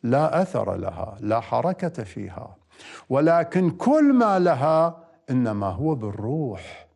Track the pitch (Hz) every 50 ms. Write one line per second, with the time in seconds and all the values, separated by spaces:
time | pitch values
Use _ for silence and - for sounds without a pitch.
0 | - 117 120 135 120 - - 160 190 180 - 120 104 - 92 95 92 95 - -
1 | - - 104 104 - 104 107 117 113 - - 117 120 170 185 - - 175 170 -
2 | 110 98 - - 101 95 92 - - - - _ _ _ _ _ - - - -
3 | - _ 131 135 151 160 165 170 165 165 - 180 185 175 165 180 - 240 285 311
4 | 302 285 269 254 240 214 196 185 180 175 160 127 135 156 160 160 165 170 165 -
5 | - _ _ _ _ - 135 127 123 117 107 101 98 98 92 90 135 156 156 131
6 | 110 107 98 104 104 110 139 160 156 127 104 90 85 - - - - _ _